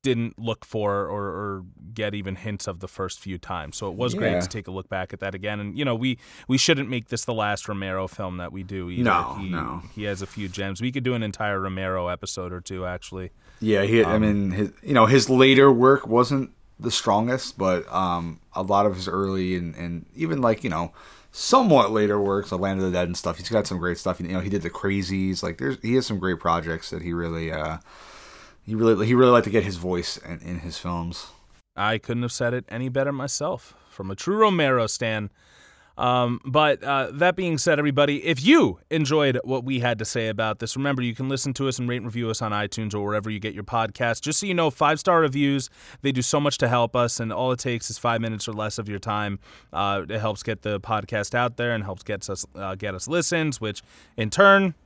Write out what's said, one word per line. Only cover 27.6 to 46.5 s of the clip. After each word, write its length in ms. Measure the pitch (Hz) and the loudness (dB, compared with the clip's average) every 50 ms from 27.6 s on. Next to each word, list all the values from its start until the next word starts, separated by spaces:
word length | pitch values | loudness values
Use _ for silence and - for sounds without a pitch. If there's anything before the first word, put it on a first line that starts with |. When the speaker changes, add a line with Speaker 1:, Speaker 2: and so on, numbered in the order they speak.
| 78 78 80 82 - - - - - - - - - - - - - - - _ _ | -4 -4 -6 -8 -10 -18 -20 -20 -20 -20 -20 -20 -20 -20 -20 -20 -20 -20 -20 _ _
Speaker 2:
he 120 | - 110 | -8 -2
really, 300 | 107 117 113 113 95 107 | 2 4 4 4 4 4
he 80 | 113 123 | 4 6
really 180 | 123 127 123 123 | 6 8 8 8
liked 120 | 120 110 | 6 6
to 60 | 107 | 4
get 140 | 101 113 92 | 2 2 2
his 100 | 101 95 | 2 -4
voice 420 | 85 85 90 92 87 85 - - - | -4 -4 -2 -2 -2 -2 -4 -8 -8
in, 200 | - - 87 82 | -10 -12 -12 -10
in 180 | - 82 90 85 | -10 -10 -10 -8
his 180 | 76 87 80 - | -8 -10 -12 -8
films. 500 | - 90 87 85 85 85 87 - - - - _ _ _ - _ _ _ _ | -6 -6 -4 -4 -4 -6 -8 -10 -14 -16 -20 _ _ _ -20 _ _ _ _
Speaker 1:
I 240 | - 98 104 113 110 | -4 -2 -2 -2 -2
couldn't 240 | - - 120 120 120 | -4 -4 -4 -4 -4
have 80 | 120 | -4
said 240 | - - 123 120 120 | -4 -2 -2 -2 -2
it 100 | 127 123 - | -2 -6 -8
any 200 | 107 117 127 131 | -8 -6 -6 -4
better 220 | 120 135 135 139 | -2 -2 -2 -2
myself. 640 | 143 135 127 143 - - 147 160 190 - - - - _ _ _ | -2 -4 -6 -6 -6 -4 -4 -4 -6 -6 -10 -16 -20 _ _ _
From 180 | - - 98 95 | -14 -10 -8 -8
a 40 | 98 | -8
true 220 | - - - 196 | -6 -4 -2 4
Romero 500 | 214 220 214 190 170 156 135 131 123 113 | 4 6 6 6 4 4 4 4 2 2
stan. 440 | 110 - - 127 113 110 107 107 101 _ _ _ _ _ - - - - _ _ _ _ - | 0 -2 -2 -2 -2 -2 -4 -4 -8 _ _ _ _ _ -20 -20 -20 -20 _ _ _ _ -2
Um, 420 | - 123 123 127 123 120 123 - _ | 0 2 2 2 2 0 -2 -4 _
but, 380 | 131 123 151 156 147 139 - - | 0 2 4 4 4 2 0 0
uh, 240 | - 139 139 135 - - | -2 0 0 0 -2 -2
that 220 | 143 170 180 180 | 2 2 2 2
being 240 | 185 190 175 165 143 | 2 -2 -2 0 0
said, 200 | - 175 156 143 | 2 2 2 4
everybody, 440 | 147 147 139 131 147 143 143 143 - | 4 2 4 4 4 4 4 0 0
if 200 | 156 165 127 135 | 0 0 2 6
you 340 | 208 302 339 226 123 87 - _ _ | 6 8 8 8 4 0 -4 _ _
enjoyed 500 | 156 160 156 127 151 156 147 139 123 127 - | -2 0 0 2 2 2 4 2 2 0 -2
what 220 | 117 131 131 120 | -2 -4 -4 -2
we 160 | 131 135 127 | -2 -2 0
had 180 | 117 123 120 107 | 0 0 0 0
to 60 | 110 | -4
say 240 | - - 123 113 110 | -4 -4 -2 -2 -2
about 320 | 110 104 113 110 107 - | -2 -2 -2 -2 -2 -4
this, 160 | 117 110 - | -6 -6 -4
remember 260 | 131 139 143 139 127 123 | -2 -2 0 0 0 -2
you 120 | 120 113 | -4 -4
can 140 | - 131 131 | -4 -4 -4
listen 240 | 139 131 - 143 127 | -2 -2 -2 -4 -2
to 120 | - 139 | -2 -2
us 120 | 135 123 - | -2 -2 -2
and 80 | 123 120 | -4 -4
rate 80 | 120 123 | -4 -4
and 80 | 107 | -6
review 240 | 120 107 120 120 113 | -6 -6 -4 -2 -2
us 100 | 110 - | -2 -2
on 120 | 117 107 104 | -4 -2 -2
iTunes 420 | 104 104 101 - - 110 104 98 | -2 -2 -4 -4 -4 -6 -4 -4
or 60 | 104 | -4
wherever 280 | 101 101 104 107 101 110 | -2 -2 -2 -2 -2 -4
you 120 | 107 104 | -6 -6
get 120 | 101 110 - | -6 -6 -8
your 120 | 101 101 | -8 -10
podcasts. 560 | - - 117 113 110 101 - 123 117 113 - | -4 -2 -2 -2 -2 -2 -2 -2 -2 -2 -2
Just 180 | - 147 156 - | -2 -2 -2 -2
so 80 | - | -2
you 80 | 202 185 | 0 0
know, 160 | 170 165 156 | 2 2 0
five-star 500 | - - 156 147 160 151 - 208 180 165 | 2 2 2 2 2 2 2 4 4 4
reviews, 480 | 165 147 131 143 143 139 139 139 127 - _ - - - - - - | 4 4 2 2 2 2 2 0 -2 -6 _ -18 -20 -20 -20 -4 -2
they 100 | 139 135 | 0 0
do 100 | 127 120 | 0 0
so 160 | - - 151 | 2 0 2
much 160 | 147 147 | 2 2